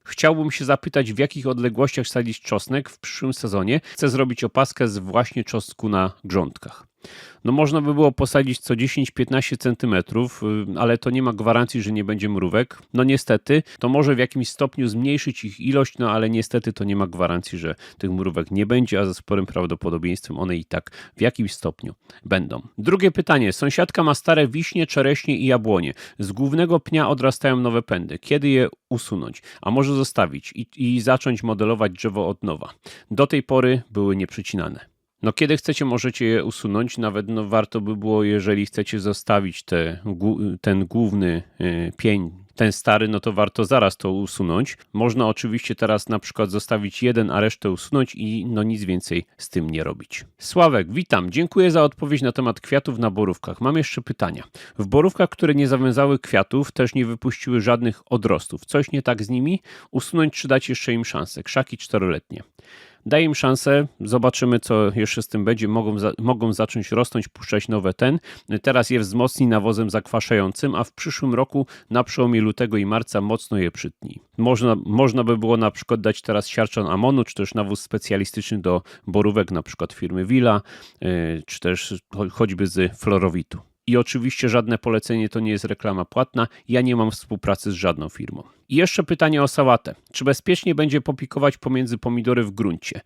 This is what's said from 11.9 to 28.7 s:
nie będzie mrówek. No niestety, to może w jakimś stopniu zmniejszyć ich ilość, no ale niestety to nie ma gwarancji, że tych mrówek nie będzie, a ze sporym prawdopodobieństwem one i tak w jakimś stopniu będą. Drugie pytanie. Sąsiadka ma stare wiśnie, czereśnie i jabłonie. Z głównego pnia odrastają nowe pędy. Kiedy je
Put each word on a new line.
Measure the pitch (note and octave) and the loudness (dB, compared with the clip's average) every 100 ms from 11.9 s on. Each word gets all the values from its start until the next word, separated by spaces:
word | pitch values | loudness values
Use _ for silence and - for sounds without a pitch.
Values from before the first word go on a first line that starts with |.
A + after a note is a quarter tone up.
nie | G#2+ | -2
będzie | G2+ G#2+ G#2 | -2 -2 -2
mrówek. | G2 F2+ G2+ B2+ - _ | 0 0 0 -2 -6 _
No | B2 | 2
niestety, | C3 C3+ - A2 - D3+ - - | 2 2 2 0 4 2 2 -4
to | B2 | 0
może | C#3 C#3+ B2+ | 2 4 4
w | |
jakimś | B2+ C3+ A#2+ | 2 0 -6
stopniu | - C#3 - B2 | -2 -4 0 -2
zmniejszyć | A2 C3+ C#3+ - - G#2+ | 0 0 0 -2 -6 -10
ich | F#2 | -6
ilość, | C3 C#3 C3+ - | 0 2 2 0
no | A#2+ | 0
ale | A2 A2 | 2 2
niestety | A2+ A2 A#2+ A2 | 0 0 -2 -2
to | - | -4
nie | G2+ G2+ | -2 0
ma | F#2+ | -2
gwarancji, | F2 F2 F2 - F2+ | 0 0 0 -4 -8
że | E2 D#2 - - | -8 -8 -14 -8
tych | G2 | -4
mrówek | F#2 F#2+ E2+ D#2 | -2 -2 -4 -4
nie | F#2+ G#2 | -2 2
będzie, | B2 A#2+ G2 | 2 2 2
a | G2 | 0
ze | |
sporym | F#2 - G2+ F#2 | -4 -2 -2 -2
prawdopodobieństwem | - F2+ E2+ F2 E2 F2 F#2 - D2+ | -4 -4 -4 -4 -2 -4 -6 -8 -8
one | F#2 F2 | -4 -4
i | - | -6
tak | E2 - - - - | -8 -10 -20 -20 0
w | |
jakimś | A2+ - G#2 | 0 0 -6
stopniu | - E2 - - - _ - - | -4 -8 -8 -14 -16 _ -20 -2
będą. | F#2+ D#2 B1 - - | 0 0 -8 -12 -4
Drugie | G#2+ F#3+ F#3 | 0 4 2
pytanie. | E3 E3 D3 G#2+ | 2 2 4 4
Sąsiadka | - C#3+ D3+ F3+ - | 0 0 0 0 2
ma | D#3 C#3 | 2 2
stare | - D#3+ C#3+ | 2 4 4
wiśnie, | C#3+ E3+ F3+ D#3+ | 0 -4 -2 -2
czereśnie | - C3+ C#3+ - C#3 | 2 2 2 -2 0
i | C3 | 2
jabłonie. | B2 A2 F#2+ D2+ - - - | 2 4 2 0 -6 -16 -10
Z | G2 | -8
głównego | G2 C#3 D#3 E3+ E3 | -2 0 2 2 2
pnia | - D#3 C3 | 2 0 2
odrastają | C3+ C3 - C#3 B2+ | 2 0 2 0 2
nowe | B2 A#2 | 2 0
pędy. | - F#2+ E2 D2+ | 0 -4 -4 -10
Kiedy | - D3 C#3 | -2 0 4
je | C3+ B2 | 4 2